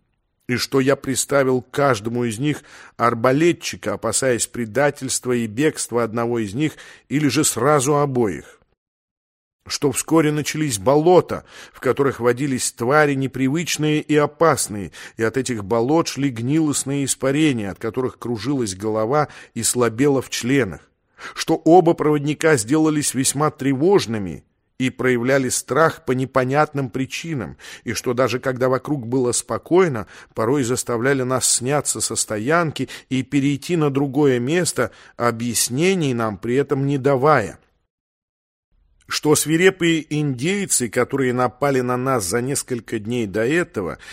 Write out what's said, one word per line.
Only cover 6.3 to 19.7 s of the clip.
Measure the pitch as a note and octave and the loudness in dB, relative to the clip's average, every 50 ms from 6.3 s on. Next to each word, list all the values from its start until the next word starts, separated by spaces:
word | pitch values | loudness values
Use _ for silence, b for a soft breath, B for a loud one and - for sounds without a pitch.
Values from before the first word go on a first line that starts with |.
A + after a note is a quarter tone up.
| A#2+ A#2 | -2 -2
из | A2+ G2+ F#2 | -2 -4 -4
них | B2 D#3 D3 - - B B B B B B | -2 -2 -4 -4 -6 B B B B B B
или | A#2 C#3+ D3+ C#3 | -2 0 0 2
же | A2+ C#3+ D3+ | 2 2 0
сразу | - - A2+ A#2+ C#3 D3+ D3 B2 C#3 D3+ | 0 0 0 2 2 4 4 2 2 2
обоих, | D3 D3 C#3+ C3 B2 A#2+ G2+ E2 C#2 - - - _ _ _ _ _ _ _ _ _ _ _ _ _ _ _ _ _ _ _ _ _ - - | 2 0 0 0 0 0 0 -2 -4 -10 -16 -20 _ _ _ _ _ _ _ _ _ _ _ _ _ _ _ _ _ _ _ _ _ -14 -10
что | - - - C#3+ | -6 -2 -2 -2
вскоре | B2 - - - D#3 E3 D#3 D3+ | -2 -2 -2 2 2 4 4 4
начались | D3+ D3+ C#3 - - D#3 D#3 D3 B2 G2 | 2 -2 -2 -4 -4 -4 -2 -2 -4 -2
болота, | F#2 A#2 C#3 D3+ D#3 E3+ F3+ E3+ - - G#2 D#2+ - B B B B B B | 2 2 2 4 6 6 6 6 4 2 -2 -10 -10 B B B B B B
в | B | B
которых | - B2+ A#2 A#2+ C#3 C3+ A#2 - | -2 -2 0 2 0 -2 -2 0
водились | A#2 B2 A#2+ A#2+ C#3+ D3 C3 B2+ - - | 0 0 0 0 0 -2 -2 -2 -4 -6
твари | - - A#2 A#2+ C#3+ D3+ D3+ D3 C#3 | -6 -4 0 2 4 4 4 2 2
непривычные | C3+ C3+ C3 - C3+ C3 C3 C#3 E3+ F3 - - - D3+ D3+ D3+ D3+ | 0 -2 -4 -2 -2 0 0 0 -2 -2 -4 -4 -2 0 0 0 0
и | - - D3+ | 0 0 2
опасные, | D3 D3 D3 D3 - E3 D#3+ D3 A#2 - - G2+ G#2 F#2+ D#2+ B B B B B B | 2 2 0 0 2 2 4 4 2 0 -6 -6 -8 -10 -10 B B B B B B
и | A2+ | -2
от | A2+ A2 C3+ | -2 0 -2
этих | B2+ - B2+ A2 G#2 | -4 -4 -4 -6 -4
болот | F#2+ A#2 A#2 A#2 B2+ D3+ E3 D#3+ - | -2 0 0 2 2 2 2 0 0
шли | - C3 C#3 C#3+ | -2 -4 -4 -4
гнилостные | B2 A2+ A2+ B2+ D3 D#3+ D#3+ D3+ C3+ - - C3+ C#3 C#3+ C#3 | -2 -4 -4 -2 0 0 2 0 0 -2 -4 -4 -4 -2 -2
испарения, | B2 - - - C3+ C3+ D3 D#3+ D#3 C3+ A2+ G#2 G2 | -4 -4 -2 -2 0 0 2 2 2 2 0 -4 -6
от | F2+ - | -8 -8
которых | - A2+ G#2+ C3 C3 A#2+ - - | -8 -6 -4 -4 -4 -4 -4 -6
кружилась | - A#2 A#2+ A2 G2 B2+ D3 C3+ A#2+ G#2 F#2 | -8 -6 -6 -4 -4 -2 -2 -2 -2 -4 -4
голова | F#2 G#2 A2 G#2+ A2 A2 A2 C#3 D3+ D3+ - B B B B B | -4 -4 -2 0 0 0 0 2 0 0 -2 B B B B B
и | A#2 A2+ | -4 -4
слабела | - | -2